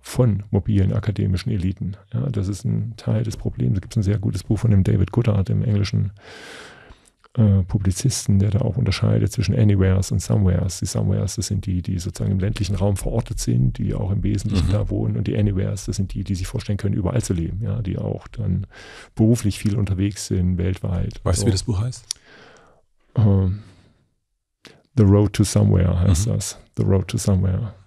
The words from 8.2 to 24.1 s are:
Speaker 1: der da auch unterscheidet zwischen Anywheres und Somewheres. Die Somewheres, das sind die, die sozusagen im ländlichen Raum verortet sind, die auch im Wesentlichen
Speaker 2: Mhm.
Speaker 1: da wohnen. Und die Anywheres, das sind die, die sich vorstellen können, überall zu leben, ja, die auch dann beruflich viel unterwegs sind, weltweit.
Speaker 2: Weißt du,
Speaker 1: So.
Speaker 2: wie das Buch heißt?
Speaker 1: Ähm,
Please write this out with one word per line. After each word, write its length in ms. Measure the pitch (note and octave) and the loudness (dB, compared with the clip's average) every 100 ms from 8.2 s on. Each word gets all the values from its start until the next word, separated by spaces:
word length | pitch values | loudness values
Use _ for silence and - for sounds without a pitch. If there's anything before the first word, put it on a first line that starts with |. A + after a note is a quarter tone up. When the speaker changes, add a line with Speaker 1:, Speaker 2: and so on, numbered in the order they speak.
| - G2 | 0 2
Speaker 1:
der 120 | G#2 | 4
da 100 | G2+ | 2
auch 160 | A#2 - | 0 0
unterscheidet 560 | G#2+ - A2 A2 G#2 | 0 0 2 2 0
zwischen 220 | - G2+ - | 0 0 2
Anywheres 540 | G#2+ G2+ F#2+ F#2+ G2 | 4 4 4 2 0
und 100 | G#2 | -2
Somewheres. 560 | - A2 F#2+ F#2 F#2 - | 0 2 2 2 0 -4
Die 80 | - | -4
Somewheres, 480 | A2+ G#2 G2+ G2+ | -2 0 0 -2
das 140 | - F#2+ | -4 -4
sind 180 | G2+ F#2+ | -4 -2
die, 160 | F2+ | -4
die 160 | F2 F2 | -2 -4
sozusagen 320 | F#2 - G#2+ | -4 -4 -2
im 80 | G2 | 0
ländlichen 380 | F#2 - G2 G2 | -2 -2 -4 0
Raum 200 | G2 G2 | 0 -2
verortet 440 | - A2+ - - | -2 -4 -4 -6
sind, 380 | - A#2+ B2+ A#2 | -2 2 2 0
die 160 | G2+ | -4
auch 180 | G#2+ G2+ | -2 -2
im 100 | G2 | -2
Wesentlichen 460 | F#2+ G#2 G#2+ G2+ - | 0 -2 0 0 2
Speaker 2:
Mhm. 40 | |
Speaker 1:
da 160 | G#2 G2+ | 0 0
wohnen. 260 | G2+ A2 A2 | -2 -2 -2
Und 100 | A2 | -2
die 100 | - | 0
Anywheres, 500 | G#2 F#2+ G2+ G2+ - | 2 0 -2 -4 -6
das 100 | G2+ | -4
sind 180 | F#2 | -4
die, 80 | - | -4
die 140 | G2 F#2 | -4 -4
sich 100 | F2+ | -4
vorstellen 320 | - - G2+ | -6 -4 -4
können, 160 | G2 | -2
überall 280 | G#2+ F2+ A#2+ | -2 0 -2
zu 120 | - | -2
leben, 260 | F#2 - F#2+ | -4 -4 -4
ja, 220 | A2 G#2 | -4 -4
die 160 | A2 F#2 | -4 -4
auch 300 | G#2 - - | -4 -8 -10
dann 400 | - G#2 F#2 G2 - - - - - | -8 -4 -4 -4 -14 -20 -20 -20 0
beruflich 420 | A2 A#2 G#2 F#2+ | 2 4 0 -2
viel 180 | A2 G#2 | -2 -2
unterwegs 520 | G2 F#2 G2+ G2 - | -2 0 -2 -4 -4
sind, 280 | G2 F2+ F2+ | 0 0 0
weltweit. 640 | F2+ F#2 G2+ F2+ F#2 - | -2 -4 -4 -4 -4 -4
Speaker 2:
Weißt 140 | - F2 | -2 0
du, 40 | |
Speaker 1:
So. 40 | G2+ | 0
Speaker 2:
wie 20 | |
das 120 | F#2+ | -2
Buch 160 | - G2 | -2 -4
heißt? 260 | A2+ - - - _ - - - _ _ _ _ _ - | -4 -8 -12 -14 _ -20 -20 -20 _ _ _ _ _ 2
Speaker 1:
Ähm, 420 | G#2+ G2 F#2+ G2+ - - _ _ _ | 4 4 2 -2 -10 -20 _ _ _